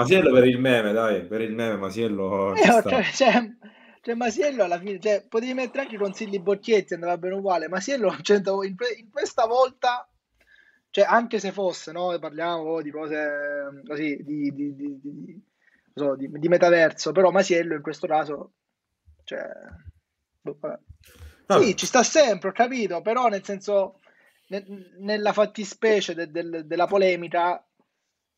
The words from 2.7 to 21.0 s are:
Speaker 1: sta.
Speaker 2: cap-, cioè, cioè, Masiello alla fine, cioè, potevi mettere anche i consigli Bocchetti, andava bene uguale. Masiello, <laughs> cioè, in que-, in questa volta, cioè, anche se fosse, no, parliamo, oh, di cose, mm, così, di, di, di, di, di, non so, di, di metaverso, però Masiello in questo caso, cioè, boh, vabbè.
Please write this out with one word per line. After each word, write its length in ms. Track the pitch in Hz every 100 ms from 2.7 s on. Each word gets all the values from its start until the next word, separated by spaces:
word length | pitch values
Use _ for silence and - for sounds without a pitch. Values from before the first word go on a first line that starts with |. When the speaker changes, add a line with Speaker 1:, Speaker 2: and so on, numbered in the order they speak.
| 233
Speaker 1:
sta. 100 | 208
Speaker 2:
cap-, 120 | 254 190
cioè, 380 | - 247 208 226 - 208 - - _
cioè, 120 | -
Masiello 480 | 233 240 214 294 262
alla 160 | 180 175
fine, 220 | 196 190
cioè, 240 | 214 202 196
potevi 280 | 226 254
mettere 280 | 254 254 262
anche 120 | 269 220
i 20 |
consigli 400 | 202 190 220 202
Bocchetti, 540 | 175 202 214 214 185
andava 220 | 175 170 175
bene 160 | 180
uguale. 320 | 196 196 175 160
Masiello, 480 | 185 190 277 196
<laughs> 60 | 139
cioè, 160 | 160 208
in 400 | 196 196 196 185
que-, 180 | 240 226
in 120 | 226
questa 360 | 277 415 - 226
volta, 600 | 247 262 254 247 247 - _ _ _ _ _ _ _ _
cioè, 160 | - 208
anche 300 | 220 240 220
se 100 | 196
fosse, 420 | 180 185 156 -
no, 220 | 160 180 170
parliamo, 420 | 156 151 170 170
oh, 180 | 156 165
di 80 | 147
cose, 260 | 147 156 151 151 147 147 143 143
mm, 140 | 139 139
così, 300 | 147 156 139
di, 300 | 139 151 143
di, 220 | 139 147 139
di, 240 | 143 139
di, 240 | 139 -
di, 180 | 180 170 _ _ _ _ _ -
non 120 | 143
so, 80 | 135
di, 120 | 135
di 180 | 147 165
metaverso, 600 | 175 175 170 156 - 165
però 180 | 151 185
Masiello 440 | 180 190 170 170
in 80 | 156
questo 240 | 151 147 170
caso, 440 | 156 147 143 - _ _ _ _ _ _ _
cioè, 200 | - - - - - 85 156 - _ _ _ _
boh, 160 | - 147
vabbè. 180 | 151 - _ -